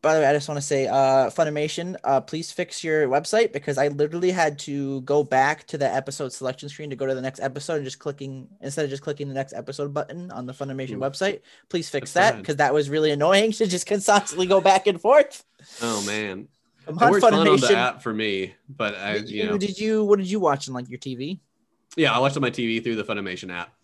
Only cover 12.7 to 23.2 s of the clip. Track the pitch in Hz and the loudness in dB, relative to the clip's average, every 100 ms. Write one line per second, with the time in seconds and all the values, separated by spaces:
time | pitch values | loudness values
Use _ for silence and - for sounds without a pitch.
12.7 | 147 143 151 156 147 165 196 220 220 220 | 2 0 0 2 2 4 4 4 0 0
13.7 | 180 - 208 196 208 - 151 185 196 190 | 0 -2 -2 4 4 2 -2 4 4 6
14.7 | 190 196 175 214 285 285 - _ _ - | 4 4 0 6 6 6 -2 _ _ -20
15.7 | - 117 107 101 104 104 92 - _ _ | -6 -2 -2 -2 -2 -4 -8 -12 _ _
16.7 | _ - 160 240 202 240 202 202 - 127 | _ -12 2 4 6 6 6 6 6 6
17.7 | 120 123 - 120 107 107 98 92 - _ | 4 2 -2 -6 -2 -2 -2 -4 -10 _
18.7 | 139 107 101 101 104 104 104 104 208 202 | -6 -4 -4 -4 -4 -4 -4 -2 -2 -2
19.7 | 190 214 220 208 202 185 208 180 139 - | -4 0 0 4 2 2 0 0 0 -4
20.7 | 127 123 123 139 123 139 190 _ _ _ | -10 -12 -12 -10 -10 -8 -10 _ _ _
21.7 | _ _ - 147 117 135 139 127 120 117 | _ _ 0 2 4 2 2 -2 0 -2
22.7 | 113 117 113 101 104 | -2 -2 -4 -4 -4